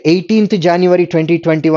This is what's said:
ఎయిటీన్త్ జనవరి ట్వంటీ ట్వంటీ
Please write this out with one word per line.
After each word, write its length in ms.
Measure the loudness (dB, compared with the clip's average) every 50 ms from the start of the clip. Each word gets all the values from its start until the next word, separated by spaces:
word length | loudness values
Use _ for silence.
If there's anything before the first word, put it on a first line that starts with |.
| 0 0 0
ఎయిటీన్త్ 420 | 0 0 0 0 0 0 0 -2 0 0
జనవరి 400 | 0 0 2 2 2 2 2 0 0 -2
ట్వంటీ 240 | -2 0 0 -2 -2 0
ట్వంటీ 240 | -2 -2 0 0 0 0